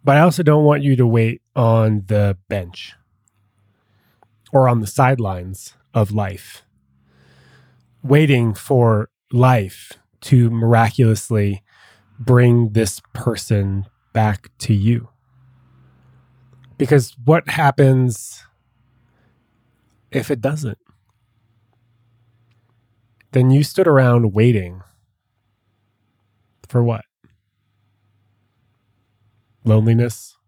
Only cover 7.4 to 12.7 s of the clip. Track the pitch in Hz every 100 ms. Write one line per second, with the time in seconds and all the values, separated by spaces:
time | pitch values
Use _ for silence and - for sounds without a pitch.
7.4 | _ _ _ _ _ _ 135 143 156 127
8.4 | 117 104 - 123 117 107 107 _ _ 120
9.4 | 127 123 95 - - - _ _ - 127
10.4 | 120 117 113 117 113 - 113 107 - 110
11.4 | 101 98 _ _ _ _ _ - 117 123
12.4 | 123 120 117